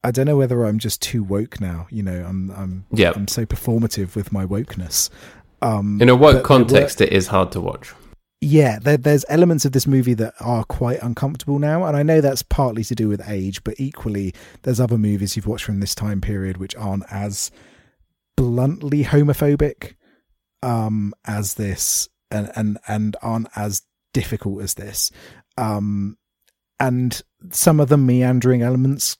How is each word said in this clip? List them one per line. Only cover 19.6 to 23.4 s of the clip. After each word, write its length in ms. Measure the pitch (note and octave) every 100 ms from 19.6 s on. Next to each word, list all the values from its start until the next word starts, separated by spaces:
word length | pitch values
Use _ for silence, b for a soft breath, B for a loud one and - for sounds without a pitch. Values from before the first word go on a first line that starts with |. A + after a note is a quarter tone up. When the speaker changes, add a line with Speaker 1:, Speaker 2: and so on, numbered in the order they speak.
| D3 - - _ _ _ _ _ _ _
Speaker 1:
um, 540 | B2+ A#2 A2 G#2+ G#2 - -
as 300 | G#2 G2+ -
this, 540 | G#2 F#2 - - - _ _
and, 220 | G#2+ G2+ -
and, 220 | G#2+ G#2 -
and 300 | G#2+ G#2+ G2+
aren't 240 | A2+ A2+